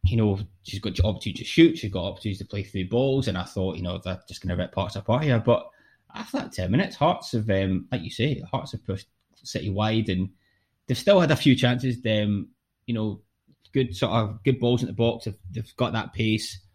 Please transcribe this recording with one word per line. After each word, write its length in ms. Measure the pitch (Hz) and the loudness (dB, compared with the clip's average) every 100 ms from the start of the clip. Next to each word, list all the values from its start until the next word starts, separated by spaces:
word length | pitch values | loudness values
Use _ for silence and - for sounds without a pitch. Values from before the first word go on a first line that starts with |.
you 140 | - 117 | 4 4
know, 220 | 107 98 104 _ | 2 2 -4 _
she's 160 | - 98 | -12 -8
got 200 | 101 92 | -6 0
opportunities 480 | 107 98 - 85 - | 0 0 -8 -8 -2
to 40 | |
shoot, 260 | - 165 160 | 6 6 6
she's 140 | 107 | -6
got 140 | 95 95 | -4 -6
opportunities 340 | 95 110 98 | -6 -8 -8
to 60 | - | -8
play 180 | 107 | -8
through 260 | 101 98 92 | -6 -6 -2
balls, 380 | 117 135 135 131 | 0 2 2 0
and 100 | 90 | -2
I 60 | |
thought, 340 | 92 - 95 80 | -4 -2 -2 -2
you 60 | |
know, 140 | 87 90 | -6 -6
they're 240 | 92 92 - | -6 -8 -10
just 140 | - | -10
gonna 160 | 92 90 | -4 -4
rip 180 | 90 - | -4 -4
Hearts 220 | 95 98 | -4 -6
apart 260 | - 120 | -2 0
here. 160 | 151 117 | 4 2
But 280 | 113 117 - _ _ _ _ | 4 2 2 _ _ _ _
after 240 | - 226 - | -16 -8 -8
that 140 | - | -6
ten 180 | - 92 | -6 0
minutes, 260 | 110 196 - | 0 0 0
Hearts 360 | 151 180 - | 0 0 -4
have, 180 | 117 107 | -4 0
um, 380 | 95 95 95 - | 0 2 -2 -2
like 120 | 131 | -6
you 80 | 82 | -6
say, 320 | - 127 113 90 | -4 -2 -2 -6
Hearts 220 | 135 143 | -8 -6
have 120 | - - | -12 -8
pushed 220 | 95 - _ _ _ | -8 -10 _ _ _
City 340 | - - 71 | -10 -6 -4
wide, 380 | 95 107 110 107 | 0 2 2 0
and 200 | 92 92 _ _ _ _ _ - | 0 -2 _ _ _ _ _ -6
they've 100 | 123 | -2
still 220 | - 196 | 6 6
had 100 | 165 | 6
a 60 | 117 | 4
few 200 | 147 123 | 6 6
chances. 420 | 123 120 127 117 110 | 4 2 -2 -4 0
Um, 440 | 107 104 101 - _ _ _ - | 0 2 -2 -4 _ _ _ -6
you 80 | 117 | -4
know, 260 | 107 95 _ _ _ _ _ | -4 -6 _ _ _ _ _
good 240 | 135 127 92 | 0 0 0
sort 160 | 113 | 0
of, 300 | 110 107 104 | 2 0 0
good 160 | - 127 | 0 2
balls 220 | 117 120 | 2 2
in 60 | 120 | 0
the 60 | |
box. 320 | 98 117 - 113 | 0 0 0 -8
They've, 120 | 95 92 | -12 -10
they've 240 | 120 110 - | -10 -10 -4
got 180 | 120 | -2
that 200 | 113 - | -2 -6
pace 460 | - 110 107 - - _ | -2 0 0 -2 -12 _